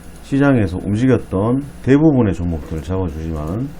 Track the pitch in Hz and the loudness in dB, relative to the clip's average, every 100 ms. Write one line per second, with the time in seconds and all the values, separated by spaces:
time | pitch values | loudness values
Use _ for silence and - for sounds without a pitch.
0 | - - - 135 143 127 98 90 - 104 | -16 -18 -4 2 4 4 2 -2 -2 0
1 | 131 123 - 92 107 269 269 - - 143 | 4 2 2 0 0 0 -4 -8 2 4
2 | 160 135 107 90 87 80 73 80 76 95 | 6 4 2 0 -2 -4 -4 -8 -4 -4
3 | 90 76 80 80 76 101 139 - | -4 -4 -6 -6 -4 -4 -6 -8